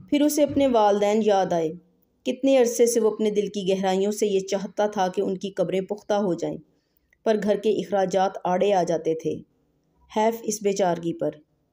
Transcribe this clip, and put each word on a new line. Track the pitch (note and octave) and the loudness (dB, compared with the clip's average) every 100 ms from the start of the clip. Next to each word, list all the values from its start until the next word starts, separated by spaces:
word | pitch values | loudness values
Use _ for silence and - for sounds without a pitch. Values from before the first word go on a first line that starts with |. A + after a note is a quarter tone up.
| - | -4
फिर | D4 | 0
उसे | D4 D4 | 2 2
अपने | C#4+ C#4+ C#4 | 0 2 2
वालदैन | A#3+ G#3 G3+ G3+ G#3+ | 4 4 4 2 2
याद | G#3+ G3 F3+ | 2 2 2
आए। | E3+ D#3+ F3 _ _ _ _ - | 0 -2 -6 _ _ _ _ -8
कितने | - C4+ C4+ | -2 2 4
अरसे | A#3 A#3 A#3 | 4 4 2
से | A3+ | 4
वो | G#3+ | 0
अपने | G#3 G#3+ | 0 -2
दिल | G#3 G3 | 0 -2
की | G#3 F#3 | -4 -2
गहराइयों | F#3+ G3 F#3 G3 | 0 0 0 0
से | G#3 G#3+ | 0 0
ये | F#3+ | -2
चाहता | F#3+ G3 G3+ - G#3 | -2 -6 -6 -4 -2
था | G#3+ F#3 | 0 -2
कि | F3+ | -2
उनकी | G3 F#3+ G3 | -4 -4 -6
कब्रें | F#3+ F3 F#3 F#3+ | -4 -2 -2 -4
पुख्ता | G#3+ - G#3 | -8 -4 -2
हो | G#3 | 0
जाएं, | E3 D#3 D3+ - _ _ _ _ _ - | -2 -4 -8 -14 _ _ _ _ _ -2
पर | G#3+ | 0
घर | G3 G3+ | 0 0
के | G#3+ - | 0 -2
अखराजात | F#3 G3 F#3+ F#3+ F#3+ G3 - | -2 0 0 0 -2 -2 -2
आड़े | F3+ G3+ | 0 2
आ | G3 | 2
जाते | E3+ E3 D#3+ D#3+ | 2 -2 -2 -4
थे। | D#3 - - _ _ _ _ _ _ | -4 -8 -12 _ _ _ _ _ _
हैफ | - G#3+ A3+ | 0 0 0
इस | A3 G#3+ | -6 -4
बेचारगी | G3+ G3 F#3+ E3+ E3+ | -2 0 0 0 -4
पर। | E3 D3+ - _ _ _ | -4 -4 -6 _ _ _